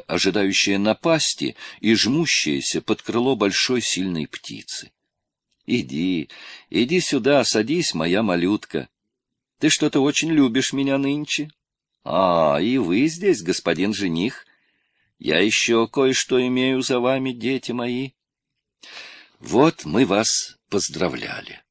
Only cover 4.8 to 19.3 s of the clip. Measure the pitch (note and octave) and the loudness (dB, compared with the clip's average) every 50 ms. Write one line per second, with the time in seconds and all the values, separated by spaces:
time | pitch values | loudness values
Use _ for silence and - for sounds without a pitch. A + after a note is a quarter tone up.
4.8 | - - _ _ _ _ _ _ _ _ _ _ _ _ _ _ _ - A#2+ B2 | -14 -16 _ _ _ _ _ _ _ _ _ _ _ _ _ _ _ -2 -2 -2
5.8 | - B1+ C2+ D2+ F2 F#2+ F#2 D#2+ C#2+ - - - - - - - - - - F#2 | -2 -4 -4 -2 -2 -2 -2 -2 -4 -8 -12 -20 -20 -20 -20 -20 -10 -2 0 0
6.8 | A#2+ B2+ E3+ F#3 D#3+ - D3+ C3+ G#2+ C3+ C#3+ C#3 A#2 - - A2 G#2+ A#2+ D#3 F3+ | 0 2 0 0 0 0 0 0 2 4 4 4 4 2 2 0 0 0 0 -2
7.8 | D#3+ - - E2+ D#2 E2+ F2+ G2+ A#2 G2+ F2 F2 E2+ F#2 G#2+ G2+ - - - D#2 | -2 -2 -2 -2 0 0 0 2 2 2 2 2 2 2 0 0 -2 -6 -8 -8
8.8 | C2 - _ _ _ _ _ _ _ _ _ _ _ _ _ - - D#3 - - | -8 -8 _ _ _ _ _ _ _ _ _ _ _ _ _ 0 0 0 2 2
9.8 | D3+ D3 - D3 C3+ D3 C#3 - D3 D#3+ E3 D3+ C#3 B2 A2+ C3+ C3 - - C3+ | 0 2 2 2 2 2 2 0 0 2 4 4 4 4 2 0 -2 -2 -2 -2
10.8 | C#3 C#3 C3+ C#3 C#3 C#3 C#3+ D3+ D3+ - - - D3 D3+ - _ _ _ _ _ | 0 0 0 0 0 0 -2 -2 -4 -4 -4 -6 -6 -8 -12 _ _ _ _ _
11.8 | _ _ _ _ - - D2 F2+ F#2+ F2+ F2 E2+ D#2+ D2+ C#2+ D2 F2+ A2+ B2+ C3+ | _ _ _ _ -8 -2 0 2 2 4 4 4 4 4 2 2 0 0 0 0
12.8 | G#2 E2 F2+ A2 C#3 E3 D#3+ E3+ F#3+ G3+ E3 G#2+ E2+ E2 F#2 - - - E2+ D#2+ | 0 2 2 2 2 0 -2 0 0 0 0 0 0 -2 -2 -2 0 -2 0 0
13.8 | F#2 G#2 G#2+ F#2+ G2+ F2+ D#2+ D#2+ F#2 B2 - - - _ _ _ _ _ _ _ | 0 -2 -2 -2 -2 -2 -2 0 -2 -2 -4 -8 -16 _ _ _ _ _ _ _
14.8 | _ _ _ _ _ _ _ - - - D2+ E2+ G2 A2 - - - - A#2 A2+ | _ _ _ _ _ _ _ -8 -2 0 2 2 2 2 2 0 2 2 2 2
15.8 | A2+ - - C#3+ C3+ C3 B2+ - - - C3 B2+ B2 B2+ B2+ B2+ B2+ C3 C3 B2+ | 2 2 2 2 2 2 2 0 -2 0 0 0 0 0 0 0 0 0 0 0
16.8 | C3 - C3 B2 A#2+ B2 C3+ C3+ C3 C3 B2 A#2+ A2 B2 C3+ B2 - - A#2+ B2 | 0 -2 0 0 0 0 0 0 -2 -6 -6 -4 -4 -4 -4 -4 -4 -6 -6 -4
17.8 | A#2+ B2 A#2+ B2+ C3+ C3+ - _ _ _ _ _ _ _ _ _ _ _ _ _ | -4 -4 -4 -4 -6 -8 -12 _ _ _ _ _ _ _ _ _ _ _ _ _
18.8 | - - - - - - - - - _ | -20 -20 -20 -20 -20 -20 -20 -20 -20 _